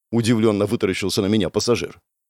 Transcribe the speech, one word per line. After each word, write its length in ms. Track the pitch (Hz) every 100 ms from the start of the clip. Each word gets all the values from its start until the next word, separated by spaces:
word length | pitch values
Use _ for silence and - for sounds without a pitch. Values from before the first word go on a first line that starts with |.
| _
Удивлённо 520 | 117 110 117 110 101 101
вытаращился 560 | 117 98 92 95 98
на 60 | 98
меня 220 | 110 85
пассажир. 500 | 107 - 113 - - _ _ _